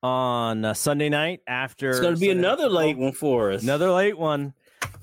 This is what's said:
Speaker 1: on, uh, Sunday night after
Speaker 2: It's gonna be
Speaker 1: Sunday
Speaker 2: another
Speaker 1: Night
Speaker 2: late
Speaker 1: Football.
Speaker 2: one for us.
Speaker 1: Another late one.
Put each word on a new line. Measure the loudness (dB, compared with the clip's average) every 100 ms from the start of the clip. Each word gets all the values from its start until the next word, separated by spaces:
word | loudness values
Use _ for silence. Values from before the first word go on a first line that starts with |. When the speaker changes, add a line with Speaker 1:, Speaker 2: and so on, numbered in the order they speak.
Speaker 1:
on, | -2 0 0 0 -2 -2 -2
uh, |
Sunday | -2 0 0 0
night | 0 -2 -4 -6
after | -6 -6 -6 -2
Speaker 2:
It's | 0
gonna | 2 2
be | 2
Speaker 1:
Sunday | 2
Speaker 2:
another | 2 2 2
Speaker 1:
Night |
Speaker 2:
late | 2 2
Speaker 1:
Football. | 0 -2
Speaker 2:
one |
for | -2 0 2 2
us. | 0
Speaker 1:
Another | 0 0 2
late | 2 2 0
one. | -2 -2 -4 -10 _ -14 -14 -10